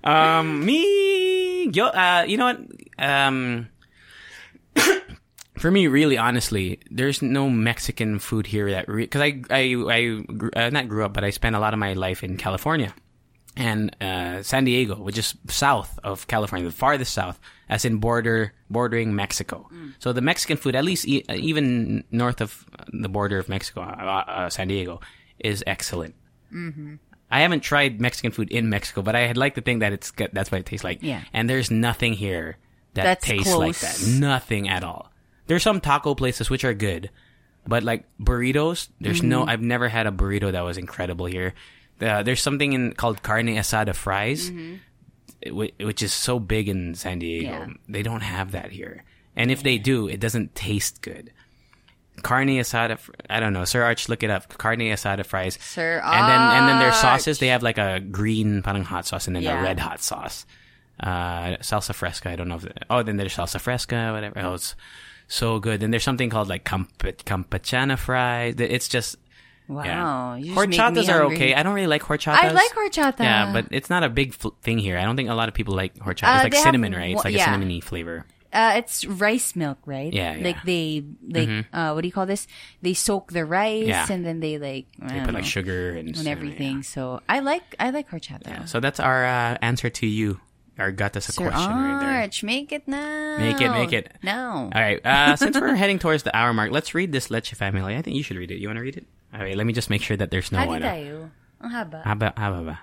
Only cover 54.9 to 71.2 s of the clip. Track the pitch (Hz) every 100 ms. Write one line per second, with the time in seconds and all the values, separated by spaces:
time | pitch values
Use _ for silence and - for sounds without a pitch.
54.9 | 107 101 98 95 95 92 - - - 165
55.9 | 165 - 165 214 226 233 233 240 233 127
56.9 | - 131 131 156 147 131 127 117 110 98
57.9 | 92 95 98 107 110 104 101 95 98 90
58.9 | 90 - 87 - 90 87 135 131 92 80
59.9 | 82 - - - - - - _ _ _
60.9 | - 95 87 87 87 87 - - 107 -
61.9 | 101 90 - 92 87 87 85 92 - -
62.9 | 123 110 101 95 - 87 - - 123 -
63.9 | 117 113 110 104 - 92 90 - - -
64.9 | - - - _ - 117 113 107 107 107
65.9 | 113 - 127 123 110 101 92 - 95 92
66.9 | _ 95 - - 95 - 95 - 127 135
67.9 | 131 - 127 123 120 120 117 120 123 -
68.9 | 127 - - _ - - _ - 143 -
69.9 | 165 170 131 123 123 151 190 202 175 233
70.9 | 233 190 170